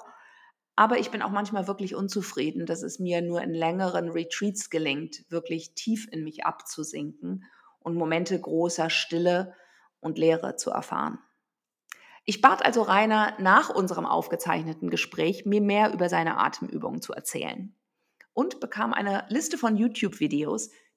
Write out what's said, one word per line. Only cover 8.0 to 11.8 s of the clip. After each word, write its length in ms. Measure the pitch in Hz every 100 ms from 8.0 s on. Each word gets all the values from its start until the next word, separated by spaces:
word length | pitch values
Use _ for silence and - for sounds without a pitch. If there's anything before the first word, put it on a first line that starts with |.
| 165 165 180 185
großer 520 | - 160 170 170 160
Stille 640 | - - 170 175 175 190 - - _ _ _
und 180 | 160 165
Leere 380 | 160 165 135 -
zu 140 | -
erfahren. 480 | - - - 76 - _ _ _ _ _ _